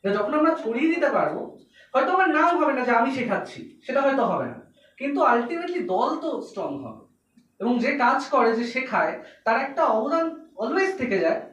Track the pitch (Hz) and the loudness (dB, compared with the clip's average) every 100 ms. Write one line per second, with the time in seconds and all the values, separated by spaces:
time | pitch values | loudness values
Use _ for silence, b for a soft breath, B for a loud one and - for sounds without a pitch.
0 | 196 214 208 302 320 320 220 240 320 339 | 0 -2 0 2 2 2 -4 0 0 2
1 | 294 208 - - - - b b b 262 | 0 2 0 -4 -10 -16 b b b 0
2 | 339 381 359 302 339 349 285 254 240 233 | 2 2 4 4 2 4 2 2 2 2
3 | 269 262 220 185 - - - - - 262 | 2 0 -2 -2 -4 -14 -16 -16 -4 0
4 | 277 262 190 180 - - - b b _ | 2 2 0 0 -4 -10 -20 b b _
5 | 277 285 269 240 240 339 359 349 - 185 | -4 2 4 4 0 -6 -6 -6 -2 0
6 | 302 302 320 - - 196 165 - - 110 | 0 -2 -4 -6 -8 -8 -8 -8 -12 -16
7 | - _ _ _ _ _ 220 247 240 285 | -20 _ _ _ _ _ -2 0 0 2
8 | 240 269 - 269 226 226 240 254 - 196 | 2 2 2 2 4 2 -2 -6 -4 -2
9 | 160 - B B 220 233 269 311 285 220 | -2 -4 B B -2 0 -2 0 2 2
10 | 277 330 320 - - - 233 349 381 381 | 0 0 -2 -6 -18 -8 -2 0 0 -2
11 | 240 190 160 - - | -2 0 0 -2 -6